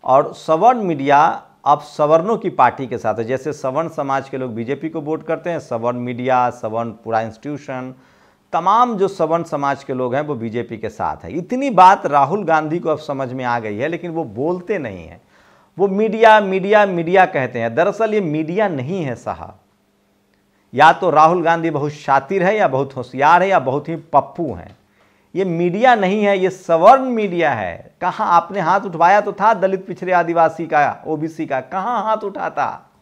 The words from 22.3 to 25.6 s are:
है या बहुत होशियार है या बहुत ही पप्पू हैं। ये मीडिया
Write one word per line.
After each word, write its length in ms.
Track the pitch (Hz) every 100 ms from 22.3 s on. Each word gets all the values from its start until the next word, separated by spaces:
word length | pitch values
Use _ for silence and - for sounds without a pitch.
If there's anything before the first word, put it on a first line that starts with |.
| 196
है 140 | 180 214
या 100 | 180
बहुत 280 | 131 139 131
होशियार 480 | 120 127 143 175
है 60 | 190
या 100 | 180
बहुत 300 | 131 139 147
ही 60 | 165
पप्पू 580 | - 143 - - 160
हैं। 240 | 87 - - _ _ _ _ _ 165
ये 100 | 190
मीडिया 500 | 165